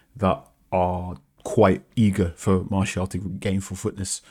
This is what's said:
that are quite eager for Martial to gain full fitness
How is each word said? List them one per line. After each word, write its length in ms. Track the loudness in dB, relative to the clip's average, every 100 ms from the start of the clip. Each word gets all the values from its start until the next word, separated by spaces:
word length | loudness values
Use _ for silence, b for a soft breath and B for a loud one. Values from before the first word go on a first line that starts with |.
| b -2
that 260 | 0 0 -6 _ _
are 440 | 0 0 -2 -8 -12 _ _
quite 400 | -2 4 6 4 0 2
eager 380 | 2 2 -2 -2
for 280 | 0 0 0
Martial 380 | -2 -2 -2 -4
to 100 | -4
gain 440 | -8 -6 -4 -4
full 160 | -4 -6
fitness 440 | -6 -6 -6 -8 b